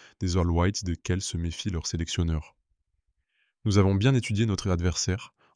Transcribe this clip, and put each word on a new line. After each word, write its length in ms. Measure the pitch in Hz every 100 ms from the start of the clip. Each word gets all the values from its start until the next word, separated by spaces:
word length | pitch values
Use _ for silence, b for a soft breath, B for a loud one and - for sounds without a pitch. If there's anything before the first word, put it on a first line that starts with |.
| B B
des 180 | 92 90
All 140 | 85
Whites 340 | 85 92 98 90
desquels 360 | 82 - 92
se 160 | - 82
méfie 340 | 85 - 104
leur 160 | 85 -
sélectionneur. 680 | 85 85 - 85 78 - _ _ _ _ _ _ _ _ _ _ _ 110
Nous 140 | 101
avons 160 | 95 98
bien 180 | 123
étudié 320 | 131 - 104 113
notre 240 | 95 98
adversaire 640 | 87 90 87 - 92 - _ b